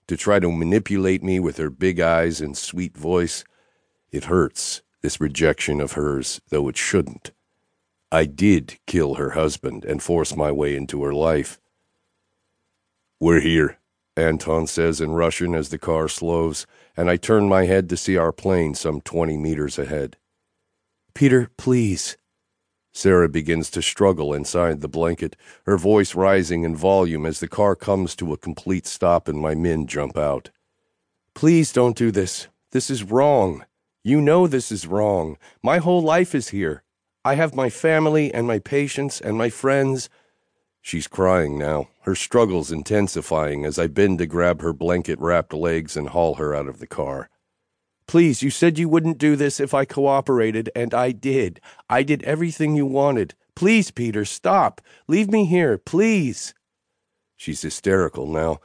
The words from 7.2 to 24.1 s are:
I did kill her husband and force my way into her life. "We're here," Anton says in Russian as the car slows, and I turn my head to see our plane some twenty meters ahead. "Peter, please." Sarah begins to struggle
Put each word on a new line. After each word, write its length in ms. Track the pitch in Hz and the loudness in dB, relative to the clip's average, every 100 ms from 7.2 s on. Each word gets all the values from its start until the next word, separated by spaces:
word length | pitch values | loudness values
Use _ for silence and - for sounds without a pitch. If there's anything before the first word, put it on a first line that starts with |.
| - - _ _ _ _ _ _ _ | -20 -20 _ _ _ _ _ _ _
I 120 | 80 | 0
did 540 | 76 73 104 85 62 - - | 0 2 4 4 0 -12 -4
kill 280 | 87 71 | -2 -2
her 160 | 65 67 | -2 -4
husband 540 | 78 78 - 65 - | -2 -2 -2 -8 -10
and 180 | - 73 | -8 -8
force 340 | - 85 76 80 | -2 0 0 -2
my 160 | 76 | -2
way 240 | 71 73 69 | 0 -2 -2
into 260 | 69 73 | -6 -6
her 120 | 71 | -4
life. 440 | 71 80 78 67 - _ _ _ _ _ _ _ _ _ _ _ _ _ _ _ _ | 0 2 0 -2 -10 _ _ _ _ _ _ _ _ _ _ _ _ _ _ _ _
"We're 220 | 82 82 | 4 4
here," 380 | 80 82 71 - _ _ _ - | 4 2 0 -4 _ _ _ -2
Anton 500 | 80 80 80 80 80 | 0 0 -2 -2 -2
says 340 | - 82 80 | 0 0 0
in 120 | 78 | -2
Russian 420 | 82 82 - 90 | 0 0 0 -2
as 160 | 82 76 | -2 -4
the 80 | 80 | -6
car 300 | - 80 78 | -2 -2 -2
slows, 580 | - 82 85 82 76 - _ _ - | -4 -2 -2 -2 -4 -12 _ _ -2
and 140 | 87 | 0
I 60 | 90 | 0
turn 320 | - 110 101 | 2 4 6
my 160 | 95 | 4
head 240 | 90 95 87 | 4 2 0
to 80 | 87 | -4
see 200 | - 92 | 0 0
our 160 | 82 | 0
plane 420 | - 98 90 80 | -2 0 0 0
some 260 | 71 80 73 | -2 -6 -6
twenty 360 | - 82 80 76 | -4 -2 -2 -2
meters 420 | 78 76 73 - | -4 -4 -4 -6
ahead. 400 | 69 76 67 - _ _ _ _ _ _ _ _ _ | -6 -6 -6 -10 _ _ _ _ _ _ _ _ _
"Peter, 360 | - 139 127 117 - | 2 4 6 2 -4
please." 600 | 127 123 110 87 - - _ _ _ _ _ _ _ | 0 2 2 -2 -6 -12 _ _ _ _ _ _ _
Sarah 360 | - 98 90 82 | -2 4 6 4
begins 400 | 80 78 82 76 | 0 -2 -2 -2
to 100 | 87 | -4
struggle 500 | - - 101 | -6 2 2